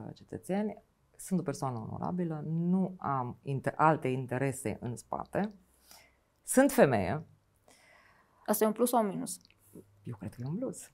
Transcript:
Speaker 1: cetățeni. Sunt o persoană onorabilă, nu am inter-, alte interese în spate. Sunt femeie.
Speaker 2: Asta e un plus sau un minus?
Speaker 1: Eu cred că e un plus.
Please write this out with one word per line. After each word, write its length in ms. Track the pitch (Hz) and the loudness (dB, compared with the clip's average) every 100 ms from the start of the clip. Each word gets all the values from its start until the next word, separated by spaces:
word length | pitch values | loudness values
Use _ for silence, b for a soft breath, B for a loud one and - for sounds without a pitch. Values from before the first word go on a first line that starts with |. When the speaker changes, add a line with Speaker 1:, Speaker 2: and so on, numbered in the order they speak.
| 110 | -14
Speaker 1:
cetățeni. 720 | - - - - 190 214 202 _ _ _ - | -16 -12 -12 -4 -2 -4 -6 _ _ _ -16
Sunt 220 | - 185 | -4 -2
o 40 | |
persoană 340 | 147 131 135 120 110 | -2 -4 -4 -6 -8
onorabilă, 540 | - - 180 170 156 151 | -6 -4 -2 -4 -4 -4
nu 480 | 160 170 185 185 - | -2 2 2 0 -2
am 400 | - 139 123 - | -2 -2 -2 -8
inter-, 340 | - 135 127 - | -4 -2 -2 4
alte 300 | 151 147 131 | 4 4 2
interese 720 | 127 131 127 139 127 110 95 | -2 -2 -2 -2 -2 -4 -4
în 140 | 117 120 | -6 -8
spate. 560 | - - - - 208 202 _ b b b b b b _ | -6 -8 -4 -2 -2 -6 _ b b b b b b _
Sunt 280 | - - 277 | 0 6 6
femeie. 540 | 269 175 113 90 139 - - _ _ _ b b b b b b b - | 8 6 6 2 -2 -6 -20 _ _ _ b b b b b b b -2
Speaker 2:
Asta 180 | 208 | 2
e 40 | 220 | 2
un 60 | |
plus 160 | 214 240 | 2 2
sau 120 | 247 | 2
un 40 | 208 | 0
minus? 320 | 170 - - - _ _ - - _ | -2 -8 -10 -16 _ _ -20 -20 _
Speaker 1:
Eu 120 | - 120 | -14 -10
cred 180 | 107 | -10
că 80 | - 127 | -8 -8
e 20 | |
un 80 | 180 | -6
plus. 340 | 254 175 - | -6 -10 -16